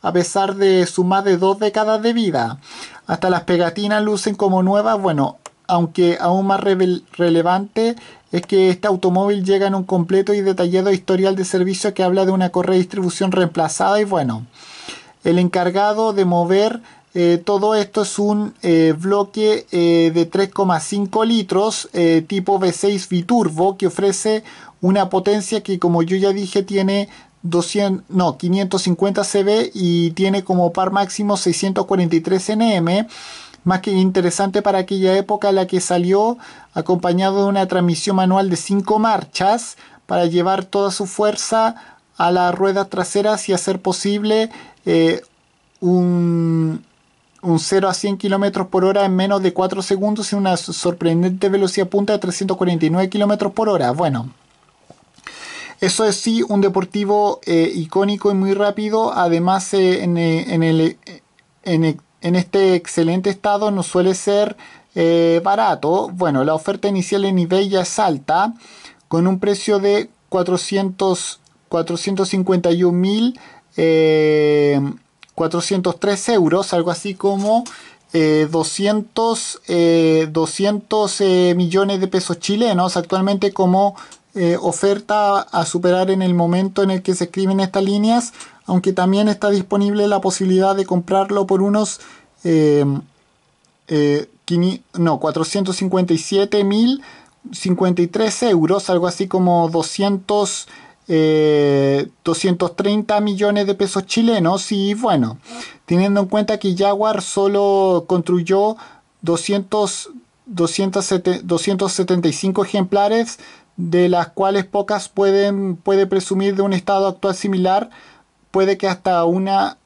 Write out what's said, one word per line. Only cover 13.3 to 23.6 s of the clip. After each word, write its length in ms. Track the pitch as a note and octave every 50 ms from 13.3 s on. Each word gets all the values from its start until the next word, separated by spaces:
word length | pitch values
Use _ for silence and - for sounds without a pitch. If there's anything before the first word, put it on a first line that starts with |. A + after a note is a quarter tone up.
reemplazada. 680 | F#3 F#3+ F3+ D#3+ E3 E3+ D#3+ D#3 - - G3 F#3+ G3+ G#3
Y 20 | G#3+
bueno, 420 | G3+ G3 E3 C#3 B2 A2+ A2+ A#2 - _ - - - - - - - - - - - _ _ -
el 160 | D#3+ E3+ F3+
encargado 720 | F3+ F3 - F#3 F3 F3+ F3+ G3 G3+ G#3 G#3 G#3+ A3 A3
de 140 | G3+ G3 F#3+
mover, 560 | F3+ F3 F3 E3+ E3+ F#3+ G3 G#3 A3 A#3 A#3 - - - - _ _ _
eh, 280 | F3+ F3 E3+ F3 E3+ F3
todo 300 | - G3+ F#3+ G3+ G#3+ A3
esto 280 | G#3+ G3+ G3+ - G#3+
es 180 | G3+ F#3+ - -
un, 340 | G#3 G#3 G#3 G#3 G#3 G#3 - _ -
eh, 300 | F3+ E3 E3 D#3+ D#3+ D#3
bloque, 680 | D#3 F3 G3 G3+ G3+ G3+ G3+ - G#3+ G#3+ G#3+ G#3+ - - _
eh, 400 | - F3+ E3+ E3+ E3+ E3 E3 E3 D#3+
de 120 | E3+ E3+
tres 240 | E3 - F#3 G3 F#3+
coma 320 | - - G3 F#3 F3 D#3
cinco 420 | D#3+ - G3+ G3+ G3+ F#3+ - A3 A3
litros, 640 | A3+ A#3 A3+ F#3+ F#3 F#3 F#3 G#3 A3 G#3+ - - - -
eh, 300 | F3 E3+ E3 E3 D#3+ D#3+
tipo 280 | - G3+ G3 F#3 G3+ G3+
V 180 | F#3+ F#3+ F3+ F3
seis 340 | - - G3+ G3+ F#3+ F#3
biturbo, 680 | - F#3 F3 E3+ - A#3+ A#3+ G3+ E3 D#3 D#3+